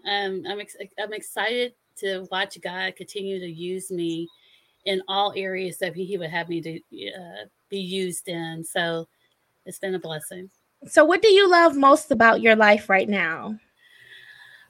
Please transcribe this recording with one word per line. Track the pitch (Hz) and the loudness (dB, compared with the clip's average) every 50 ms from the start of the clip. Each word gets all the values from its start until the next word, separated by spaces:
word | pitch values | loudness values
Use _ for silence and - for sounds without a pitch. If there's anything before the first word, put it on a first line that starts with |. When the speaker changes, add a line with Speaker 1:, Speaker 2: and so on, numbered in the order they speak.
| _ | _
Speaker 1:
Um, | - 202 202 202 190 190 185 - - | -4 -4 -2 -2 -4 -6 -6 -8 -8
I'm | 202 208 | -10 -10
ex-, | 208 196 - - 208 196 _ - | -12 -14 -16 -16 -18 -16 _ -10
I'm | 208 208 214 | -10 -8 -10
excited | 214 - - - 226 202 214 233 247 247 247 240 _ _ _ _ - | -12 -14 -10 -8 -6 -4 -4 -2 -4 -4 -6 -8 _ _ _ _ -8
to | - 196 196 185 190 180 | -6 -6 -6 -6 -8 -8
watch | 190 185 202 196 - - | -6 -6 -6 -6 -8 -12
God | - 180 180 185 190 190 190 | -12 -10 -8 -6 -8 -8 -8
continue | - 185 - - 208 196 196 196 185 | -10 -16 -14 -12 -10 -8 -8 -8 -8
to | 180 175 | -10 -10
use | 165 160 175 180 185 190 185 - | -12 -10 -10 -8 -8 -10 -10 -8
me | 190 175 170 170 165 165 170 170 _ _ _ _ _ _ _ _ _ _ _ | -8 -6 -4 -4 -4 -6 -8 -10 _ _ _ _ _ _ _ _ _ _ _
in | 190 196 185 190 - | -4 -4 -4 -4 -4
all | 190 196 202 202 196 | -2 -2 -2 -2 -2
areas | 202 196 190 185 185 190 180 165 - | -4 -6 -6 -6 -6 -6 -8 -8 -6
that | 196 180 156 | -8 -8 -6
he, | 170 190 | -8 -8
he | 175 202 180 | -8 -6 -8
would | 175 156 | -8 -6
have | 165 175 170 170 | -6 -6 -6 -6
me | 175 165 | -6 -8
to, | 156 160 160 | -6 -8 -10
uh, | - - _ - - - - - 190 180 170 180 208 214 - _ _ _ _ | -12 -14 _ -18 -14 -14 -14 -14 -14 -16 -16 -16 -18 -18 -18 _ _ _ _
be | - 196 | -10 -10
used | 190 175 185 196 190 180 175 - - - | -8 -6 -6 -6 -6 -6 -8 -10 -10 -10
in. | 175 165 165 165 165 165 165 | -8 -8 -8 -8 -10 -10 -12
So | - - 190 175 170 165 165 165 - _ _ _ _ _ _ _ _ _ _ _ | -8 -6 -4 -4 -2 -4 -6 -8 -10 _ _ _ _ _ _ _ _ _ _ _
it's | - 180 - | -20 -14 -10
been | - 196 185 | -8 -6 -6
a | 185 | -6
blessing. | 170 165 160 156 - - 185 180 185 196 _ _ _ _ _ _ - | -8 -8 -10 -12 -12 -14 -16 -16 -18 -20 _ _ _ _ _ _ -18
Speaker 2:
So | - - 330 302 | 2 4 6 6
what | 311 349 392 403 | 6 6 4 6
do | 440 | 6
you | 392 381 403 381 | 8 8 8 8
love | 359 339 339 330 285 | 8 8 6 6 4
most | 277 269 269 285 311 - - | 6 6 6 6 6 4 0
about | 269 220 226 220 220 - | 2 6 6 6 6 6
your | 220 226 220 | 6 4 6
life | 214 214 208 208 208 208 - | 6 6 6 6 4 2 0
right | 196 190 190 214 | 0 0 2 0
now? | 208 196 175 165 165 151 113 196 214 214 _ _ _ _ _ _ _ _ _ _ - - - - - - - - - _ _ _ | -2 -2 -2 -4 -4 -6 -8 -12 -12 -14 _ _ _ _ _ _ _ _ _ _ -20 -20 -20 -20 -20 -20 -20 -20 -20 _ _ _